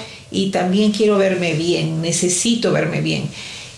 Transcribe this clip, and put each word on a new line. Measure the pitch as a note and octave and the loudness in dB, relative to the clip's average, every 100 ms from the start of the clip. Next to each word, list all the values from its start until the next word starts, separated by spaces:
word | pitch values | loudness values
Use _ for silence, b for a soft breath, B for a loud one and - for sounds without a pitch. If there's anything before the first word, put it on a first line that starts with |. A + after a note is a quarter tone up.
| B B B | B B B
y | F#3+ G3 | -2 -2
también | F3+ F3+ G3 G#3+ | 0 2 4 4
quiero | G#3 G#3 G3 | 4 4 4
verme | F#3+ F3+ E3+ | 2 2 0
bien, | D#3 E3+ E3 D#3+ D#3+ | 0 0 0 0 -2
necesito | E3 E3 F#3 - A#3 A3+ F#3+ | -2 0 0 0 0 0 2
verme | D3+ D#3+ D3 | 0 0 -2
bien". | D#3 D3+ D3+ B B B B | -2 -2 -4 B B B B